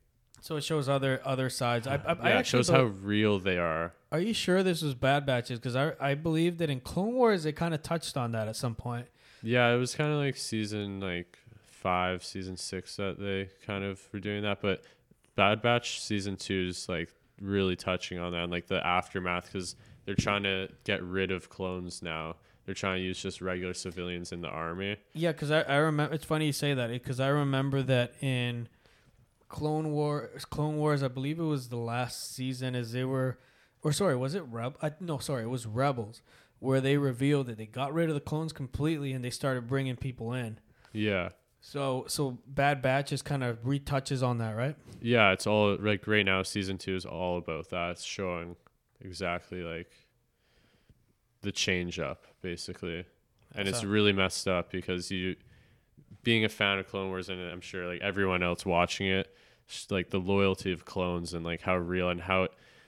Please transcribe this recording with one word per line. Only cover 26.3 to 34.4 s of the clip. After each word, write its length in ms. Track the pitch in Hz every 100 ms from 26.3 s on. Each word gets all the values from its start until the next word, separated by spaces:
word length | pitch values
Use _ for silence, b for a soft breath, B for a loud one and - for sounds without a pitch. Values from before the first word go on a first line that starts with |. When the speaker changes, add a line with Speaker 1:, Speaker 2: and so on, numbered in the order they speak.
| 156 156
Speaker 1:
you 80 |
say 200 | 139 147 135
that, 280 | 117 123
'cause 160 | - 127
I 80 | 135
remember 520 | 147 143 135 139 139
that 320 | 127 127 120 -
in 480 | 139 127 120 120 117 b b b b b _ _ -
Clone 420 | - 151 156 156
War-, 380 | 147 147 147 110 135 -
Clone 260 | - 151 151
Wars, 260 | 151 143
I 60 | 135
believe 300 | 127 135 160
it 40 |
was 240 | 160 143 123
the 80 | 120
last 560 | 117 120 120 - -
season, 420 | - 131 127 131 123
as 160 | 117
they 100 | 123
were, 360 | 131 131 131 123 b b b b
or 100 | 151
sorry, 240 | 147 190 127
was 200 | 131
it 60 | 190